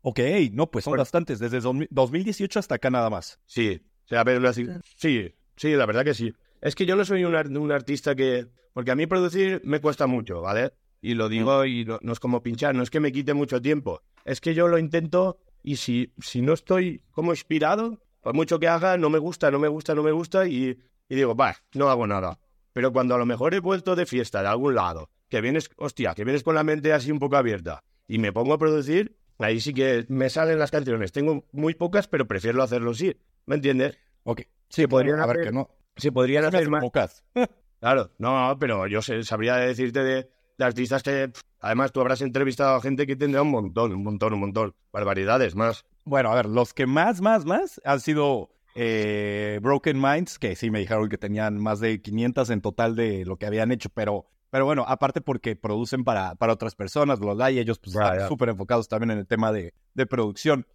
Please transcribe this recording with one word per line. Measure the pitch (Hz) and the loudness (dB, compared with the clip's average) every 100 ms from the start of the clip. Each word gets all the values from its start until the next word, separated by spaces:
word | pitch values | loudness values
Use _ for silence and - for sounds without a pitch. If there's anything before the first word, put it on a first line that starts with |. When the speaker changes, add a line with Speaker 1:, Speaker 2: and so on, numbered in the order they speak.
Speaker 1:
Ok, | 135 123 123 202 139 | -4 0 2 2 2
no, | 107 160 | 2 -2
pues | 113 | -2
son | 143 | -2
Speaker 2:
Bueno. | 139 | -2
Speaker 1:
bastantes, | 127 170 165 117 | 0 0 -2 -4
desde | 117 127 | -4 -2
dos | 120 | -2
mil, | 131 156 | -2 -2
dos | 135 127 | 2 2
mil | 160 | 2
dieciocho | 196 202 196 214 | -2 -4 -2 -2
hasta | - 123 | -2 -2
acá | 135 | 0
nada | 127 113 | 2 0
más. | 98 - - _ | -2 -8 -20 _
Speaker 2:
Sí, | - 110 85 _ _ | -2 -2 -2 _ _
o | _ | _
sea, | 117 | 2
a | |
ver, | 117 123 | 4 4
unas | 127 120 | 4 0
cin-, | 120 - - _ | -6 -8 -16 _
sí, | 160 123 90 _ _ _ | 0 0 -2 _ _ _
sí, | 151 | 2
la | 147 110 | 2 4
verdad | 110 | 2
que | 143 | 0
sí. | 127 117 - _ _ | 0 -4 -6 _ _
Es | - | -6
que | - 180 | -2 2
yo | 190 | 2
no | |
soy | 196 190 | 2 0
un | 175 | 2
ar-, | 160 147 | 0 -2
un | 139 151 | -4 0
artista | 143 131 143 147 | -2 -2 -4 -2
que, | 135 135 123 120 _ _ | 0 2 0 -4 _ _
porque | - 123 | -8 -2
a | |
mí | 131 165 | -2 0
producir | 185 180 180 190 190 | 0 0 0 0 -2
me | - 147 | -2 0
cuesta | 147 143 135 | 0 0 0
mucho, | 123 113 87 | 0 -4 -8
¿vale? | 90 104 135 _ _ _ | -2 -2 -2 _ _ _
Y | 107 | -4
lo | 117 110 | -2 0
digo | 110 113 135 | 0 2 2
Speaker 1:
Mm. | 135 | 2
Speaker 2:
y | 120 | -2
no, | 113 110 | -4 -6
no | 120 | -6
es | 117 | -6
como | 123 123 | -2 -2
pinchar, | 120 117 143 | -2 -2 0
no | 127 | 0
es | 123 | 0
que | 156 | 0
me | 151 | 0
quite | 131 139 | -2 -2
mucho | 143 139 123 | -2 0 -2
tiempo. | 131 151 113 82 _ _ | 0 -2 -2 -10 _ _
Es | - 131 | -10 -6
que | 170 | -2
yo | 165 175 | 2 4
lo | 170 | 4
intento | 160 165 160 180 185 175 _ _ | 2 -2 0 0 0 -4 _ _
y | - 135 | -8 -6
si, | - 120 123 - | -2 -2 -2 -8
si | - 123 | -8 -2
no | 131 | 0
estoy | 160 - 185 185 147 _ | 0 2 0 0 -6 _
como | - 170 | -4 -2
inspirado, | 165 - 160 151 208 233 220 _ _ | -2 -2 0 2 2 -2 -8 _ _
por | - | -2
mucho | 135 160 165 | 0 0 2
que | 165 | 2
haga, | 170 185 180 | 2 2 2
no | 156 | 2
me | 156 | 2
gusta, | 160 165 151 | 0 0 2
no | 139 | 4
me | 147 | 0
gusta, | 156 156 | 0 -2
no | 151 | 0
me | 151 | 2
gusta | 156 170 190 185 | 0 0 0 0
y, | 127 127 127 _ _ _ | 0 -2 -4 _ _ _
y | |
digo, | 131 131 | 0 0
"Bah, | 113 123 - _ | 2 0 0 _
no | 135 139 | 0 2
hago | 127 110 | 2 0
nada". | 101 90 - _ _ _ | -2 -4 -8 _ _ _
Pero | - 127 | -2 2
cuando | 127 127 | 2 2
a | 123 | 2
lo | 120 | 2
mejor | 120 143 | 0 0
he | 190 | 0
vuelto | 175 190 190 180 | 0 -2 0 0
de | 170 | 0
fiesta | 123 113 101 | -2 -2 -2
de | 98 | 0
algún | 113 139 | 0 2
lado, | 120 90 82 80 _ _ | 2 0 -4 -12 _ _
que | 117 | -2
vienes, | 117 156 - _ | 0 -2 -4 _
hostia, | 143 - 104 | -10 -4 -4
que | 82 | -2
vienes | 107 139 | -2 0
con | 139 | 2
la | 156 | 2
mente | 156 151 156 | 2 0 2
así | 151 127 | 2 0
un | 151 | -2
poco | 143 139 | 2 2
abierta | 120 101 82 76 _ _ - | 2 -2 -6 -12 _ _ -4
y | 110 | -2
me | 104 | 0
pongo | 98 123 | 0 0
a | 151 | 2
producir, | 156 156 135 170 214 _ _ _ | 2 2 2 0 0 _ _ _
ahí | 107 113 | 0 0
sí | 123 | -2
que | 131 135 120 120 | 0 2 2 0
me | 131 131 | 0 0
salen | 160 160 160 | 2 0 2
las | 147 | 0
canciones. | 151 131 113 95 | -2 0 -2 -2
Tengo | 139 151 147 - | 0 0 0 -6
muy | 139 156 | -2 -2
pocas, | 160 175 202 190 | 0 0 0 0
pero | 160 120 | -2 0
prefiero | 98 113 120 | 0 0 2
hacerlo | 127 120 117 | 2 0 -2
sí, | 117 180 - _ _ - | -2 -2 -4 _ _ -4
¿me | 147 | -2
entiendes? | 139 131 139 - _ _ | 2 2 0 -4 _ _
Speaker 1:
Ok. | - 117 - _ _ | -8 -8 -8 _ _
Speaker 2:
Se | - 143 | 0 4
podrían | 131 131 151 | 4 4 2
Speaker 1:
A | 120 | 2
ver, | 165 | 0
Speaker 2:
hacer, | 117 | 0
Speaker 1:
que | |
no. | 123 - _ _ - | -4 -6 _ _ -4
Speaker 2:
se | 147 | -2
podrían | 131 127 147 | 2 2 4
Speaker 1:
Se | |
me | 156 | 4
Speaker 2:
hacer | 180 | 2
Speaker 1:
hacen | 151 | 2
Speaker 2:
más. | 151 | 0
Speaker 1:
pocas. | 123 139 95 - _ | 0 -2 -2 -6 _
<laughs> | 240 247 _ _ _ | -2 -2 _ _ _
Speaker 2:
Claro, | 117 135 98 _ | 2 2 0 _
no, | 113 131 127 135 | 0 2 0 0
pero | 139 104 95 | 0 0 0
yo | 104 | -2
sé, | 110 113 | -2 -6
sabría | 107 110 113 | -4 -2 2
decirte | 127 123 123 127 127 | 2 2 0 -2 0
de, | 131 131 127 _ _ - | 0 -2 -4 _ _ -2
de | |
artistas | 127 120 123 135 | -2 0 -2 -2
que, | 139 139 135 | 0 -2 -2
pf, | - - _ | -8 -20 _
además | 101 117 135 | -2 0 0
tú | 135 | 0
habrás | 127 127 | 0 0
entrevistado | 139 123 135 123 139 | -2 0 0 2 2
a | 131 | 2
gente | 127 135 139 | 0 -2 -2
que | |
tendrá | 131 143 139 | 0 0 2
un | 151 | 2
montón, | 127 98 90 117 | 0 -2 0 0
un | 95 | -2
montón, | 101 104 107 | -4 -2 -2
un | 104 | 0
montón, | 101 101 104 _ _ | -2 -2 -4 _ _
barbaridades | 101 98 95 95 127 117 | -4 -2 0 2 2 2
más. | 90 113 110 _ _ | 0 -2 -2 _ _
Speaker 1:
Bueno, | - 139 120 | -2 0 2
a | |
ver, | 120 107 | 2 2
los | 113 120 | 0 0
que | - 131 | -2 0
más, | 143 190 190 | 2 2 2
más, | 202 220 | 2 2
más | 151 220 381 - | 2 -2 -4 -6
han | 139 139 | -2 0
sido, | 135 151 143 123 80 _ _ 123 117 | 0 0 2 0 -4 _ _ -4 -2
eh, | 110 104 104 104 104 104 104 | 0 0 -2 -4 -4 -4 -2
Broken | 113 139 160 135 | 0 2 2 2
Minds, | 135 151 180 - | 2 0 -2 -4
que | 107 92 | -6 -4
sí | 113 | -2
me | 107 | -2
dijeron | 98 110 107 | 0 0 0
que | 110 | -4
tenían | 104 104 107 104 | -4 -2 -2 -2
más | 107 104 | -2 0
de | 113 107 | 0 -2
quinientas | 104 107 120 127 120 | -4 -2 0 0 0
en | 107 | 0
total | 101 - 117 113 | -2 0 0 2
de | 113 95 | 0 -2
lo | 90 92 | -6 -8
que | 104 | -4
habían | 107 113 | -2 0
hecho, | 120 - | -2 -6
pero, | - 104 101 - _ _ | -4 -2 -4 -8 _ _
pero | 135 | 0
bueno, | 135 147 117 | 2 0 0
aparte | 131 135 151 | 0 0 -2
porque | 139 123 117 104 | -4 -4 -4 -6
producen | 107 107 117 131 | -4 -4 -2 -2
para, | 123 107 95 | 0 0 -4
para | 85 113 | 0 0
otras | 110 110 | 0 -4
personas, | - 98 147 143 123 | -8 -6 0 2 2
bla, | 101 | 0
bla, | 101 131 | 0 0
y | 127 | 0
ellos, | 113 113 | -2 -4
pues, | 95 | -4
Speaker 2:
Ya, | 95 | 0
Speaker 1:
están | 101 92 | 2 2
Speaker 2:
ya. | 98 | -2
Speaker 1:
súper | 131 120 | 0 0
enfocados | 98 95 120 110 | -2 0 0 0
también | 110 117 | -2 -2
en | 107 | -2
el | 95 | -2
tema | 110 110 | 0 0
de, | 107 85 _ _ | -2 -6 _ _
de | - 131 | -4 -2
producción. | 123 107 98 156 139 - | 0 -2 -2 0 0 -2